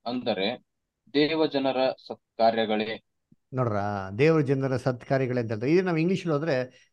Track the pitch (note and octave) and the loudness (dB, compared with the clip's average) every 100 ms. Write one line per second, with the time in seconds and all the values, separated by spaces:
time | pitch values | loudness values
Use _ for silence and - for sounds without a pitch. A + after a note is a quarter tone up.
0 | A#2 B2 B2 F#2+ G2+ B2 _ _ _ _ | -8 -6 -4 -2 -2 -4 _ _ _ _
1 | _ C#3 D3+ D#3+ D3+ C#3 C3+ B2+ C3 - | _ 0 2 2 0 0 0 0 0 -2
2 | - A2 _ - A2+ A2 G#2+ G#2+ G#2+ G#2+ | -10 -16 _ 0 2 2 2 0 -2 -6
3 | _ _ _ _ _ C3 A#2 G#2 G2+ G2+ | _ _ _ _ _ -4 -2 -2 -2 -4
4 | F#2+ G#2 D#3 D#3+ C3+ C3+ C3+ B2+ C3+ B2 | -4 2 4 4 2 0 0 -2 -2 -4
5 | - C3+ B2+ B2 A2+ G#2+ B2+ F3 F#3 D#3+ | -2 0 0 -2 -2 -2 2 2 2 0
6 | E3+ F#3+ E3+ C#3+ E3 B2+ B2+ - _ | 0 0 0 -2 0 -2 -2 -10 _